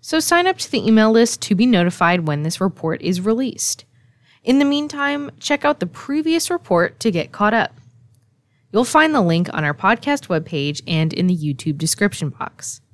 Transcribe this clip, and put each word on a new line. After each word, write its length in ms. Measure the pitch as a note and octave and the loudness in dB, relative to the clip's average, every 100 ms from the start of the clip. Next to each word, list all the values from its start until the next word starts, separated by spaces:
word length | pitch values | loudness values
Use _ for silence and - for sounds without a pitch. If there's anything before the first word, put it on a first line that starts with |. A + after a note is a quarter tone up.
so 180 | - D#4+ | -2 -2
sign 260 | - F4 F4+ | 2 2 2
up 100 | F#4 | -2
to 120 | - | -4
the 160 | B3 - | -2 4
email 240 | A3 A3 | 4 6
list 320 | A3+ A#3 - | 4 2 0
to 120 | - | -2
be 120 | F#3 B3 | 2 4
notified 600 | G#3 F3 - E3+ F3+ D#3 | 4 2 2 2 2 0
when 160 | D3 | -2
this 180 | D3+ - | -4 -2
report 420 | F#3+ - D#3+ D#3+ | -4 -2 -6 -4
is 180 | - F3+ | -2 -2
released. 640 | F#3+ A3+ C4 - - - _ _ _ _ _ _ | 0 -2 -4 -6 -8 -8 _ _ _ _ _ _
In 140 | - C4+ | 0 2
the 60 | |
meantime, 680 | C#4+ C#4+ D4 D4 C#4+ C#4+ C#4+ - | 4 0 -4 -4 -4 -4 -8 -12
check 240 | - C#4+ | -4 0
out 160 | D4 D4 | 0 -2
the 60 | F3 | -4
previous 640 | - - C#4+ D#4 E4 - | -8 -4 -2 0 -2 -2
report 500 | F4 - F3 E3+ - | -6 0 0 0 -2
to 100 | A#3 | -2
get 220 | E3+ D#3 | -2 -6
caught 200 | - G#3 | -2 0
up. 220 | A3+ - - _ _ _ _ _ _ _ _ _ | 2 -2 -6 _ _ _ _ _ _ _ _ _
You'll 120 | G#3 | -2
find 300 | B3 D4+ D#4 | 2 4 4
the 60 | D4 | 4
link 320 | F3 E3 F3 | 2 2 0
on 120 | - | -2
our 100 | D3+ | -2
podcast 540 | D3 F#3+ A#3 - C#4+ - | 0 0 0 0 -4 -2
webpage 520 | E3 D#3 D#3 C#3+ D3 - | -4 -2 -6 -4 -6 -4
and 260 | D#3+ D#3+ | 0 0
in 140 | - F#3 | 0 0
the 100 | F3 | 0
YouTube 400 | D3+ C#3 D#3+ C#3+ | -2 -4 -6 -4
description 540 | D#3+ - G3+ - D3+ | -4 0 -2 -2 -8
box. 500 | - C3+ - - - _ | -8 -14 -12 -16 -16 _